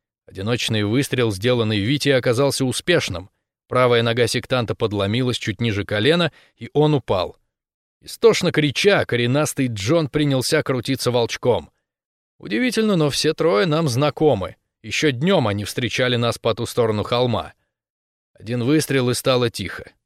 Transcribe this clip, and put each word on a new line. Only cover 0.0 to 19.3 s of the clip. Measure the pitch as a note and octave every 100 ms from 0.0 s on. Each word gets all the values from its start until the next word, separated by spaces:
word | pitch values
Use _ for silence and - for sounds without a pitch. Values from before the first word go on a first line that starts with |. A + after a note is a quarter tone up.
| _ _ -
Одиночный | D#2 G2+ B2 - A2
выстрел, | G#2 B2 C3+ B2+ A#2
сделанный | F#2+ A#2+ B2 G#2+ G#2+
Витей, | G2+ C#3+ C#3+ C3
оказался | C3 A#2 C#3 - C3
успешным. | - - E3 - F2 F#2+ _ _ _ -
Правая | B2 B2+ A#2+
нога | A#2 A#2 A#2
сектанта | B2 - B2+ A2 G#2
подломилась | A2 G2+ G2 A#2 B2+ A2+
чуть | - G2
ниже | A#2 G2+ -
колена, | G#2 A#2+ F3 E3+ _ _ -
и | A#2
он | C#3+ D3+
упал. | D3 - G2 D#2+ - _ _ _ _ _ _
Истошно | - - A3+ - F3
крича, | D#3 D3+ - G3+ F3+ -
коренастый | A#2+ A#2+ C#3 D3 - B2+
Джон | G#2+ G2 E3+ D3+
принялся | D3+ D3 C3 - D#3
крутиться | C#3 C3 B2 C3+ B2
волчком. | A#2+ A#2 - B2 G2+ D2+ _ _ _ _ _ _ _
Удивительно, | - G#3+ B3 A3 G#3+ F#3
но | D3
все | - D3+
трое | C#3 D#3+ G3+ F#3
нам | D3+ D#3+
знакомы. | A#2 D3 - D#3 A2 F2+ - _ _
Еще | A2 - D#3
днем | B2 E3+ F#3+ A2+
они | G2+
встречали | G2+ - B2 - B2+ A#2+
нас | A#2 -
по | C3
ту | C#3 A2+
сторону | - A2+ G#2+
холма. | - A#2+ B2+ G#2 D#2 - _ _ _ _ _ _ _
Один | _ G2+ B2
выстрел, | A#2+ D#3 - C3+ B2
и |
стало | B2 C#3